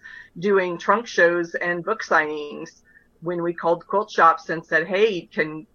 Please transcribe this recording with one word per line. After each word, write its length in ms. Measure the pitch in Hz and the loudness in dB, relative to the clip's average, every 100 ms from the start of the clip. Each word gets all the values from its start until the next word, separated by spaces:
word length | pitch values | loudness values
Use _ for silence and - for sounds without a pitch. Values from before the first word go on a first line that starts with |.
| - - - 170 | -20 -20 -18 -6
doing 380 | 202 196 185 175 | 0 2 0 -4
trunk 280 | - 214 233 | 0 0 0
shows 480 | - 170 175 170 | 4 4 4 -2
and 300 | - 175 175 | -4 -4 -4
book 180 | 170 226 | -4 -6
signings 800 | - 165 151 151 147 147 160 _ _ _ _ _ | 0 0 0 -6 -10 -12 -14 _ _ _ _ _
when 220 | 165 175 | -6 -4
we 80 | 170 | -4
called 340 | 170 170 170 - | -2 0 0 0
quilt 240 | 202 214 | -4 -2
shops 380 | - 165 156 - | 4 6 4 -2
and 160 | 165 - | -8 -2
said, 220 | 160 170 | -2 0
"Hey, 340 | 185 220 175 - | 2 2 0 -6
can, 360 | - 156 156 - | -4 -4 -6 -16